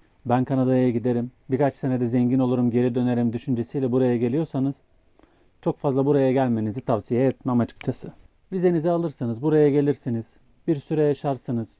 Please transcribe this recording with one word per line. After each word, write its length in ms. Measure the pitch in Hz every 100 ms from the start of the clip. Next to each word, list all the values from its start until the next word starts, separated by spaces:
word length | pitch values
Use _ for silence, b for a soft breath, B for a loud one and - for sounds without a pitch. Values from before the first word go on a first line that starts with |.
| _ _ 120
"Ben 180 | 120
Kanada'ya 460 | 123 135 127 127 127
giderim, 400 | 117 120 120 123 - -
birkaç 240 | 127 143
senede 320 | - 139 127 120
zengin 320 | 123 123 131
olurum, 320 | 127 127 123
geri 240 | 117 127
dönerim" 380 | 123 123 120 120
düşüncesiyle 600 | 117 - 120 120 143 131
buraya 240 | 127 127 120
geliyorsanız 600 | 120 143 160 139 135 139 _ _ _ b b b b _
çok 160 | 170 -
fazla 280 | 143 131 135
buraya 260 | 147 131
gelmenizi 480 | 131 127 113 107 110
tavsiye 460 | - 110 - 120 131
etmem 340 | - 131 120
açıkçası. 520 | 113 - - - - - - _ _
Vizenizi 380 | 190 180 170 165
alırsınız, 520 | 170 170 - 120 117
buraya 280 | 151 156 147
gelirsiniz, 640 | 143 143 131 135 117 113 _ _ _ -
bir 100 | 151
süre 260 | - 156
yaşarsınız 720 | 147 139 151 127 - 120 110